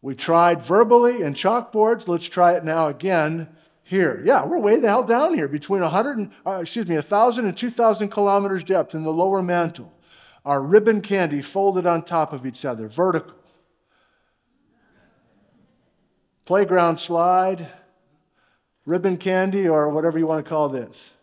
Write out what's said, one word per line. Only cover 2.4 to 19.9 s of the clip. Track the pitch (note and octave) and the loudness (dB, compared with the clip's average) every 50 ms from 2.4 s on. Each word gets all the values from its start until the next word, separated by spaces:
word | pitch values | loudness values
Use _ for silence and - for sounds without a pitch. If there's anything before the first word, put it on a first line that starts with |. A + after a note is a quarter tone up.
| F3 F3 F3+ | 4 4 4
it | F3+ D#3+ | 2 0
now | D#3 D#3+ E3 D#3+ D3+ | -2 0 0 0 -2
again | C#3+ - - F#3+ F#3 E3+ D#3 D3+ D#3+ E3 E3 D#3 - _ _ _ _ _ _ | -2 -4 -4 0 0 2 0 0 -2 -6 -8 -12 -16 _ _ _ _ _ _
here. | _ F3+ F#3+ F3+ D3+ A#2+ - B2+ | _ -2 0 0 0 0 -2 0
Yeah, | F3+ C4+ A#3 C3+ | 2 2 2 2
we're | D3 E4+ F#4 | 0 -4 0
way | G#3+ G3+ G#3+ C#4+ | 2 2 2 4
the | B3+ A3 | 4 2
hell | G3+ B3 B3 | 2 2 2
down | F#3 A#3 A#3+ D4 E4+ F4 | 2 2 2 2 0 0
here, | C4+ D#3 C#3 | -2 -4 -4
between | C#3 D3+ D3 - G3 G3 F3+ | -6 -8 -6 -4 -2 -2 -2
a | D#3+ | 0
hundred | D3+ F#3+ A3+ C#4+ C#4+ A3+ | 0 0 -2 -2 -4 -6
and, | G3+ - - - _ | -8 -10 -12 -12 _
uh, | F3+ G3 F#3+ E3+ | -8 -6 -6 -8
excuse | - - A#3 A3 | -8 -8 -8 -4
me, | E3+ E3+ | -2 -2
a | D#3 C#3+ | -4 -2
thousand | - G3+ G3+ A3+ B3 A3+ A#3 A#3 | 0 2 2 2 2 2 0 -4
and | G3+ E3+ | -6 -6
two | - - B3 | -6 -8 -8
thousand | A#3 - A#3 A3+ G#3+ F#3+ G#3+ G3+ | -2 2 2 2 2 2 -2 -6
kilometers | G3+ - G3+ G3+ G3 G3+ G3 G3 F#3+ F#3 D#3 | -2 -2 0 2 2 2 0 -2 -4 -6 -2
depth | - F#3+ F3+ D3 - - | 0 0 0 0 -2 -6
in | D#3+ D#3 | -6 -4
the | D#3 D#3+ | -4 0
lower | E3 F3+ F#3+ G3 G3 F#3 | 0 0 0 0 -2 -2
mantle. | F3 F3 F3 E3+ E3 E3+ - A#2 E2+ _ _ _ _ _ _ _ _ _ _ _ | 0 0 -2 -2 -2 -6 -12 -20 -20 _ _ _ _ _ _ _ _ _ _ _
Our | C#3+ C#3+ C#3 C3+ | -4 -2 -2 0
ribbon | C#3+ F3+ G#3+ G#3 A3+ A3+ G#3 | 4 4 6 6 6 0 0
candy | F3 - G3 G3 F3+ D#3+ D3 C#3+ C3+ | -2 -2 -2 -2 0 -2 -2 -6 -8
folded | - - G3 G3 G3 F#3 F#3 E3+ | -6 -6 -2 -2 0 0 0 0
on | F3 E3+ E3 D#3+ | 0 0 -2 -2
top | - F3 E3 D#3 D3+ D3+ | -4 -2 -2 -2 -2 -6
of | C3+ B2 | -10 -10
each | C3 A#2+ - - | -12 -12 -8 -8
other, | C#3 B2 A2+ A2+ G#2+ | -8 -8 -8 -10 -12
vertical. | G#2+ C#3 F3+ F#3 E3+ D#3+ - - - _ _ _ _ _ _ _ _ _ _ _ _ _ _ _ _ _ _ _ _ _ _ _ _ _ _ _ _ _ _ _ _ _ _ _ _ _ _ _ _ _ _ _ _ _ _ _ _ _ _ _ _ _ _ _ _ _ _ _ _ _ _ | -2 -2 0 0 0 -2 -4 -6 -20 _ _ _ _ _ _ _ _ _ _ _ _ _ _ _ _ _ _ _ _ _ _ _ _ _ _ _ _ _ _ _ _ _ _ _ _ _ _ _ _ _ _ _ _ _ _ _ _ _ _ _ _ _ _ _ _ _ _ _ _ _ _
Playground | - F3 G3 G3+ E3+ F3+ F3+ E3+ E3+ D#3+ D#3 | 0 2 2 2 4 4 2 4 2 0 -2
slide, | - - F3 E3+ E3+ F3+ F#3 F#3 F#3 F#3+ F#3+ E3+ E3+ D3 - - _ _ _ _ _ _ _ _ _ _ _ _ _ _ _ _ _ _ _ _ _ | -4 -4 -2 0 2 2 2 2 2 0 -2 -6 -10 -16 -18 -20 _ _ _ _ _ _ _ _ _ _ _ _ _ _ _ _ _ _ _ _ _
ribbon | - E3 F3+ F3 G3 F#3 | -4 -4 -2 0 -2 -2
candy, | E3+ - F#3+ F#3 F#3 F#3 F#3+ F#3+ G3+ G3 E3+ | -2 -2 -2 0 0 0 0 -2 0 0 2
or | D#3+ D3+ D3 D3+ | 2 2 2 0